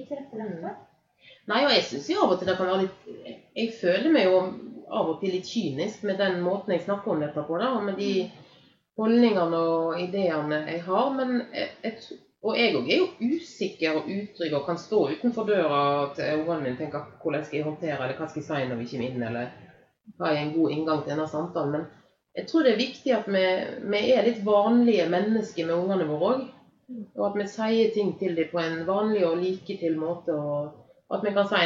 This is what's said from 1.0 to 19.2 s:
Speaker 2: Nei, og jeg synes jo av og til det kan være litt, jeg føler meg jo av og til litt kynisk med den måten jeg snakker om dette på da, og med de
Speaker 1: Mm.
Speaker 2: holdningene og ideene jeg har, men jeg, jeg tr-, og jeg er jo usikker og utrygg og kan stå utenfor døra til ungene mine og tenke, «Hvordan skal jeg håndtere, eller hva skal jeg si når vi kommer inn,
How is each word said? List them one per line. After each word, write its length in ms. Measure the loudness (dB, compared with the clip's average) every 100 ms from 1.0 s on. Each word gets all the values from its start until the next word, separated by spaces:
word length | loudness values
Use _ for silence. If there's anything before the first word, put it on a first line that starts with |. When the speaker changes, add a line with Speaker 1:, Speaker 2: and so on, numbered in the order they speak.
| _ _ -20 -16 -2
Speaker 2:
Nei, 120 | 2
og 60 | 4
jeg 120 | 4
synes 260 | 2 -6 -4
jo 140 | 2
av 80 | 2
og 80 | 2
til 80 | 0
det 100 | 0
kan 100 | 0
være 140 | 0
litt, 640 | -2 -6 -18 -16 -16 -16 _
jeg 180 | -4 -4
føler 380 | 0 0 2 4
meg 140 | 6
jo 140 | 6 4 2 -6 -12 -16 -4
av 220 | -2 -2
og 100 | -2
til 100 | -2
litt 160 | -2 -2
kynisk 560 | -2 -2 -2 -4 -4
med 140 | -4 0
den 240 | 0 0
måten 300 | 0 -2 0
jeg 120 | -2 0
snakker 240 | -4 -2
om 80 | -2
dette 240 | -2 -4 -4
på 120 | -2
da, 140 | 0
og 80 | 0
med 140 | -2 -2
de 160 | 0 0
Speaker 1:
Mm. 80 | -2 -8 -20 -20 _ _ _ -2
Speaker 2:
holdningene 600 | 4 6 6 4 2 2
og 420 | 2 0 0 -2
ideene 600 | -4 0 0 0 0 -2 -2
jeg 140 | -6
har, 300 | 0 2 2
men 280 | 0 0 -2 -2
jeg, 180 | -6 -6 -6
jeg 140 | -8 -8
tr-, 220 | -14 -18 _ _
og 140 | -2 2
jeg 180 | 2
er 220 | 2 2 2
jo 100 | 2 0
usikker 760 | -2 -2 -6 -6 -6 -2 0
og 140 | 0 -2
utrygg 440 | -6 -8 -8 -4
og 120 | -2
kan 120 | -2 -6
stå 220 | -2 0 0
utenfor 320 | 0 -2 0 0
døra 680 | 2 2 2 2 2 -2
til 260 | -4 -2 -2
ungene 200 | -2 -2
mine 120 | -4
og 40 | -4
tenke, 240 | -6 -8 -10 -8
«Hvordan 220 | -4 -4
skal 120 | -2 -4
jeg 80 |
håndtere, 300 | -4 -4 -4 -2
eller 140 | -4 -4
hva 100 | -8
skal 120 | -8
jeg 80 | -6
si 180 | -4 -2
når 80 | -4
vi 80 |
kommer 240 | -6 -6 -4
inn, 140 | -4